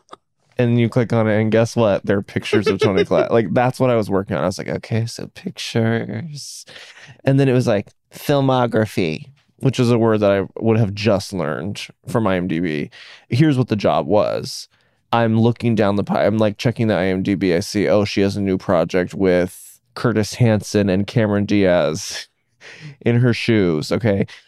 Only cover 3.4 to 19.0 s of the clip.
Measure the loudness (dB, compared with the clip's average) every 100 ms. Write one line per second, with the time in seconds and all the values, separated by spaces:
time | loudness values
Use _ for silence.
3.4 | 2 0 0 0 0 0 0 -4 -2 -4
4.4 | -4 -4 -8 -8 -4 -4 -4 -10 -14 -14
5.4 | -14 -12 -6 -2 0 -2 -4 -10 -10 -14
6.4 | -16 -18 -20 -20 -20 -20 -20 -6 0 2
7.4 | 4 2 2 0 -4 _ _ -12 -2 0
8.4 | 2 2 0 0 0 -2 -2 -4 -12 _
9.4 | _ -2 -2 2 2 4 2 2 2 2
10.4 | -2 -4 0 2 2 0 0 0 -2 -6
11.4 | -4 -4 -8 -10 -14 -16 -4 -2 0 0
12.4 | -2 -2 -2 -4 -8 -12 -20 -20 -6 2
13.4 | 2 2 0 0 2 0 2 2 2 -2
14.4 | -8 -14 -16 _ _ _ -4 0 2 4
15.4 | 2 2 -2 2 2 0 -2 0 0 2
16.4 | 0 0 -4 0 0 0 0 -2 -2 0
17.4 | 2 0 -2 -2 2 2 0 0 0 0
18.4 | -2 -2 0 0 0 -2